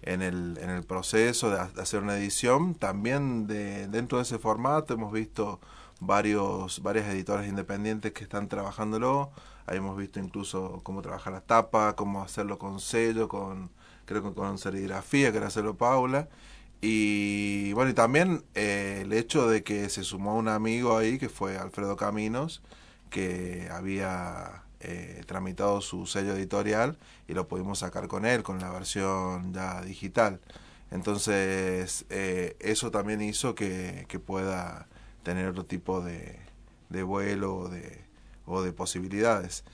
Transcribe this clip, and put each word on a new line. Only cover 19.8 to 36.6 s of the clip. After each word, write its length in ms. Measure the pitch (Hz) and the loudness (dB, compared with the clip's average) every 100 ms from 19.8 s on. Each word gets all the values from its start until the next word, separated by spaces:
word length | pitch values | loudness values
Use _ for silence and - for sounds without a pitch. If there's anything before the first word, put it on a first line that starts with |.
| 101 | 0
se 140 | - | -2
sumó 340 | 92 95 101 110 | -4 -2 0 2
un 120 | 110 | 2
amigo 460 | 107 110 117 123 113 | 2 2 2 4 4
ahí, 220 | 113 131 | 4 2
que 120 | 131 | -2
fue 280 | - 98 95 | -4 -4 -4
Alfredo 380 | 95 - 101 101 | -6 -2 -2 0
Caminos, 680 | 104 104 107 117 160 - - - - - - | 0 0 0 0 -2 -6 -16 -20 -20 -20 -8
que 580 | - 92 90 90 90 90 | -4 -2 -2 -6 -6 -8
había, 960 | 87 95 98 95 92 90 - 90 - - - | -6 -4 -2 -2 -2 -4 -8 -10 -14 -20 -16
eh, 420 | - 87 87 87 87 | -10 -10 -10 -14 -8
tramitado 560 | 92 95 90 101 101 | -6 -6 0 2 2
su 240 | 98 92 90 | 0 -6 -4
sello 300 | 101 98 98 | -2 0 -2
editorial 640 | 92 101 101 107 123 160 - - - | 0 0 2 2 2 0 -14 -20 -8
y 60 | |
lo 140 | 85 90 | -4 -4
pudimos 320 | 92 92 101 | -4 -4 -4
sacar 280 | 90 92 95 | -4 -6 -6
con 200 | 95 110 | -2 2
él, 160 | 123 | 2
con 160 | 101 92 | 0 -6
la 100 | 92 | -6
versión 840 | 92 92 104 98 95 92 92 92 | -6 -4 0 0 0 0 -4 -4
ya 300 | 92 92 90 | -4 -6 -6
digital. 600 | 92 98 95 92 110 92 - - - - - | -8 -8 -2 4 4 2 -12 -20 -20 -20 -8
Entonces, 1120 | 92 92 101 104 101 95 95 95 92 90 - - | -4 -2 0 2 4 4 2 0 0 -2 -6 -6
eh, 440 | 98 98 92 90 - | -4 -2 0 -2 -4
eso 320 | - 107 120 | 0 0 2
también 280 | 107 101 107 | 0 0 -2
hizo 360 | 104 104 131 - | -2 -2 -2 -2
que, 500 | 101 92 90 92 - | -2 -2 -6 -8 -8
que 100 | - | -10
pueda 680 | - 95 95 92 87 71 - - - - | -4 -2 0 -2 -4 -8 -16 -20 -20 -12
tener 240 | - 90 92 | -4 -2 -2
otro 180 | 92 90 | -4 -4
tipo 360 | 95 87 92 | -6 -2 -2
de, 380 | 87 85 - - - - | -2 -8 -10 -14 -18 -20